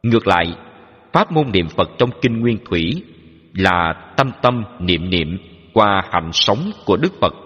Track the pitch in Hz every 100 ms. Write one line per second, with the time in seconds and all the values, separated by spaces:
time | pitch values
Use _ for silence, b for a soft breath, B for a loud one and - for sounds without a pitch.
0 | 120 117 98 87 85 85 - - - -
1 | _ 165 214 160 139 92 82 - 87 -
2 | 123 - 123 113 120 107 - 87 82 156
3 | - - - - _ 95 95 87 85 80
4 | - - 135 - 123 123 104 - 87 85
5 | 92 90 76 95 - - - 110 104 98
6 | 92 87 80 80 - 107 190 - - 95
7 | 185 - 90 -